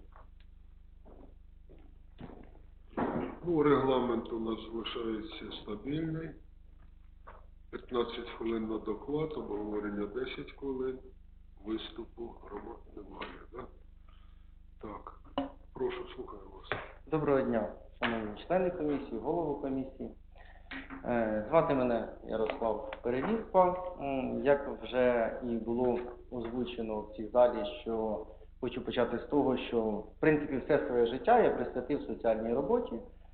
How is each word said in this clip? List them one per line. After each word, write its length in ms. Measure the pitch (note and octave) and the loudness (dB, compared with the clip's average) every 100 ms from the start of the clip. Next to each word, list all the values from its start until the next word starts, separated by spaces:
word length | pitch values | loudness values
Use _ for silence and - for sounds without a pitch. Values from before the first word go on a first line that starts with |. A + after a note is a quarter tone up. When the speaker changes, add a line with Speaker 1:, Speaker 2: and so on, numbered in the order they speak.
| - - - - - - - - - - - - - - - - - - - - - - - - - - - - - - - - - - | -18 -20 -20 -20 -20 -20 -20 -20 -20 -20 -18 -18 -18 -20 -20 -20 -20 -18 -20 -20 -20 -16 -14 -14 -16 -18 -20 -20 -10 -4 -2 -2 -4 -4
Speaker 1:
Ну, 180 | E3 D#3+ | 2 6
регламент 680 | D3 C3+ C3 B2+ A#2+ A2+ - | 8 8 6 4 4 0 -2
у 80 | A2+ | -2
нас 180 | A2+ A2 - | -2 -4 -4
залишається 800 | A#2 A2 B2 A2+ A2 G#2+ - G#2+ - | -6 -4 -4 -2 -4 -6 -10 -10 -10
стабільний. 680 | A2 G2+ A#2 D#3 D#3+ D#3+ D#3+ - - - - - - - - - - - - - - | -8 -8 -4 -2 -2 -4 -6 -12 -18 -20 -20 -20 -20 -20 -20 -20 -18 -18 -18 -20 -14
П'ятнадцять 580 | A#2 - B2 A#2 - A2+ - | -14 -4 0 0 -2 -8 -6
хвилин 280 | A2+ A2+ A2 | -2 0 0
на 100 | A2+ | -2
доклад, 540 | A2+ G#2 - D3+ D#3 | -2 -4 -2 -2 -2
обговорення 760 | B2+ G#2+ G#2 G#2+ G#2 G#2 G2+ G2+ | -4 -6 -4 -4 -4 -4 -4 -4
десять 460 | B2 C3 - C#3+ | -4 -6 -6 -10
хвилин, 460 | - C#3 B2+ C3 B2+ - - - - - - | -8 -4 -2 -2 -4 -10 -18 -20 -20 -20 -14
виступу 680 | G#2 A2 - - A2+ - A#2 - | -6 -6 -6 -12 -12 -10 -12 -12
громад 360 | - G2+ G#2+ A#2 - G#2+ | -12 -12 -10 -14 -14 -16
немає, 440 | G2 - F2+ F2 - | -14 -10 -12 -12 -14
да? 100 | A#2+ - - - - - - - - - - - - | -14 -14 -16 -20 -20 -20 -20 -20 -20 -20 -20 -20 -14
Так, 380 | G#2+ F#2+ - - - - - - - | -12 -10 -12 -16 -10 -6 -6 -8 -14
прошу, 340 | - B2 B2 A#2+ | -4 -4 -4 -8
слухаю 280 | - - G#2 | -12 -12 -12
вас. 380 | - - - - - - - | -16 -12 -8 -8 -8 -16 -4
Speaker 2:
Доброго 340 | D#3 C#3+ C3+ | 0 4 4
дня, 320 | A#2+ A#2 G#2 - - - | 4 2 0 -6 -16 -4
шановні 420 | A#2+ A2+ G#2+ G#2 - | -2 0 -2 -6 0
члени 240 | F3+ F3+ | 2 2
комісії, 500 | F3 D3+ C3+ - A#2 | 0 0 0 -2 -4
голову 400 | A#2+ E3+ D#3 C#3 | 0 0 0 -2
комісії. 500 | C3+ C3+ C3 - A2+ - - - - - - - - - | -2 -2 -4 -8 -10 -10 -18 -20 -20 -18 -12 -12 -10 -8
Е, 420 | A#2+ A#2+ A2 G#2+ G#2+ | 0 2 2 0 4
звати 260 | E3 D3+ | 6 6
мене 340 | C3+ B2 A2+ G2 - | 4 4 2 0 -8
Ярослав 680 | A#2+ A2+ G#2+ - A#2 G#2+ - - | -4 0 0 2 0 0 -4 -4
Переліспа. 880 | A#2 B2+ E3+ A3+ G#3+ F#3 F3+ F3+ - - | -2 0 2 0 4 6 6 4 -4 -6
М, 400 | C#3 C3+ B2 A#2 | -2 0 0 2
як 380 | B2+ C#3+ C3+ A2 | 4 4 2 -6
вже 540 | A2 B2+ B2 A#2+ A2+ - | -2 4 4 6 2 0
і 120 | A#2+ A#2 | -2 -2
було 420 | A2+ A#2+ B2+ A#2+ - - - | 0 2 2 2 -2 -10 -10
озвучено 680 | B2+ A2+ B2 A#2+ - A2 G#2+ | -8 -4 -2 -4 -4 -4 -4
в 160 | G#2 - | -4 -8
цій 120 | G#2+ | 2
залі, 360 | A#2+ A#2+ A2+ G#2 - | 6 6 6 -2 -4
що 440 | A2+ A2+ A2 G#2+ - - - - | -4 0 0 -2 -6 -14 -18 -8
хочу 240 | B2 - | -6 -4
почати 340 | A#2 B2 A#2 A#2 | -2 2 2 0
з 60 | |
того, 320 | - D3 C3 A#2+ | 0 2 4 2
що, 260 | - A#2+ | 2 2
в 380 | A2 G#2 - - | 2 0 -6 2
принципі, 360 | D#3 D3 C#3+ C3 | 6 6 4 -2
все 220 | - C#3+ - | 4 4 4
своє 200 | A#2+ A#2 | 4 4
життя 340 | C3 - A#3 | 4 6 8
я 100 | E3+ | 8
присвятив 520 | - A#2+ B2+ A#2+ C#3+ | 4 0 -2 0 -2
соціальній 520 | - A2+ A#2 A2 A2+ | -2 0 2 2 2
роботі. 460 | A#2+ E3+ A#3+ - A#3 - - - | 2 2 2 0 -6 -10 -16 -20